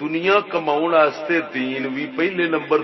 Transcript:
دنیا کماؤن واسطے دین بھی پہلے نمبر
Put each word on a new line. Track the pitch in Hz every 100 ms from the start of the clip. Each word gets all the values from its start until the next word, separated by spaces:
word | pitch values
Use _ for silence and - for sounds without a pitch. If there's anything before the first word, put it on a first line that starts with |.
دنیا | 151 160 185 202 196
کماؤن | 170 156 147 170
واسطے | 165 147 - - 170 156
دین | 131 131 135
بھی | 135 131 147 139
پہلے | 180 180 170
نمبر | 160 143 151